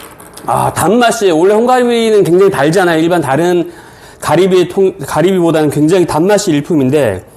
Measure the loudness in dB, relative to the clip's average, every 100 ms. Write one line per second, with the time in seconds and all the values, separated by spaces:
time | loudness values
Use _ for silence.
0 | -20 -20 -20 -12 -4 -2 -2 -2 0 2
1 | 0 0 0 2 2 2 2 0 0 0
2 | 2 2 2 2 2 2 0 0 0 0
3 | 0 -2 -2 -2 0 -2 -4 -10 -20 -20
4 | -20 -12 -2 0 2 2 0 0 -2 -2
5 | -6 -2 0 0 0 0 0 0 0 2
6 | 0 0 0 0 0 -2 -2 -2 0 0
7 | -2 -4 -10